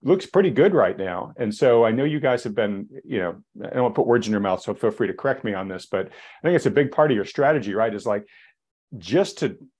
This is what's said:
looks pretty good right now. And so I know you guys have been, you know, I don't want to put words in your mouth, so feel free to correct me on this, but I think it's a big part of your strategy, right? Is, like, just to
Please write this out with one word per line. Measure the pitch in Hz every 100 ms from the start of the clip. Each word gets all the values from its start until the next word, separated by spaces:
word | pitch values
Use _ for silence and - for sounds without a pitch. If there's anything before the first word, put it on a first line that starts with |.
looks | - 185 -
pretty | 185 190
good | 117 180
right | 151 95 -
now. | 95 90 - -
And | 117
so | 107 135 117
I | 113
know | 113
you | 143 151
guys | 131 123
have | 120
been, | 104 107 98 101 135
you | - 117
know, | 90 85 _ -
I | -
don't | 131
want | 123
to | -
put | -
words | 120 107
in |
your | 107
mouth, | 98 92
so | -
feel | 104 113
free | - 104
to |
correct | 92 - -
me | 113
on | 98 95
this, | 92 -
but | 98 95
I | - - - 160
think |
it's | 175 139
a |
big | 120 139
part | - 151
of | 117
your |
strategy, | 98 - 143 156 104
right? | 98 113
Is, | 104 104
like, | 104 104 _ _ _ _ _ _ 120
just | 85 135 190 -
to | 143 95 - _